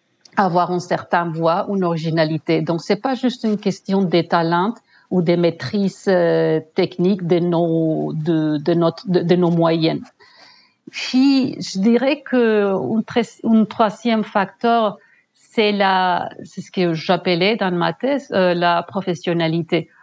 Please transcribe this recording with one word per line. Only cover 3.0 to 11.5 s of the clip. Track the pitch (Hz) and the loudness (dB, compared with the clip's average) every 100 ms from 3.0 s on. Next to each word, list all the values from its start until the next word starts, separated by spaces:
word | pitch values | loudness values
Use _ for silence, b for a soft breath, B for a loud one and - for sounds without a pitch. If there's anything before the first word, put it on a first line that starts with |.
pas | 269 | -2
juste | 254 254 240 | -2 -4 -2
une | 226 208 | -4 -2
question | 202 - - 196 | -4 -6 -2 0
des | 185 170 165 | 2 0 0
talents | 175 165 175 196 226 b b b | 0 0 0 -2 -4 b b b
ou | 185 | -2
des | 170 175 | 2 2
maîtrises, | 170 165 - 208 190 - - | 2 -2 -6 -4 -4 -4 0
euh, | 180 170 165 160 160 160 | 2 2 2 2 0 -4
techniques | - 170 - 180 196 175 | -4 -4 0 0 0 0
de | 175 | 0
nos, | 175 170 170 165 160 156 151 | 2 0 2 0 0 -2 -4
de, | 156 156 160 156 151 | -4 -2 0 0 -2
de | 156 | 0
notre, | 170 165 165 202 | 0 0 -2 -2
de, | 180 | -2
de | 175 180 | 2 2
nos | 175 | 2
moyennes. | 170 165 165 160 - - _ b b b b b b - | 2 2 2 0 -2 -10 _ b b b b b b -16
Puis, | - - 254 277 269 247 | -12 -2 2 4 4 0